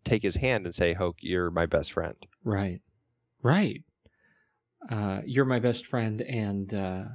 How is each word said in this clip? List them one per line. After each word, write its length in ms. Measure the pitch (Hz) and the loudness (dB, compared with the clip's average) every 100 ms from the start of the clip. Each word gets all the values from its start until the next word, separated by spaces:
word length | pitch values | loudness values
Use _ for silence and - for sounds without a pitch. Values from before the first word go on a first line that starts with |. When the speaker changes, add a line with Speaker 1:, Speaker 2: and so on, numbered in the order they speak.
Speaker 1:
take 180 | - 110 | 0 2
his 140 | 104 - | 2 2
hand 280 | 131 117 | 2 2
and 100 | 90 | 0
say, 200 | - 87 | 0 2
"Hoke, 220 | 85 90 85 | 2 0 -2
you're 300 | - 90 87 | -2 0 2
my 160 | 85 85 | 2 2
best 260 | 80 82 | 2 0
friend." 240 | - 82 - - _ | -2 -4 -6 -18 _
Speaker 2:
Right. 380 | - 98 98 87 - _ _ _ _ _ | -2 0 -2 -4 -12 _ _ _ _ _
Right. 400 | 123 175 170 - - _ _ _ _ _ _ _ _ _ 285 | 2 4 2 -2 -14 _ _ _ _ _ _ _ _ _ -6
Uh, 300 | 110 101 98 - | -2 0 -2 0
"You're 180 | 131 | 2
my 140 | 131 123 | 2 2
best 240 | 120 117 - | 2 0 -2
friend, 360 | 123 110 107 | -2 -2 -2
and, 500 | - 120 104 98 95 | -4 -2 -2 -2 -4
uh, 320 | 104 95 92 104 | -4 -2 -4 -8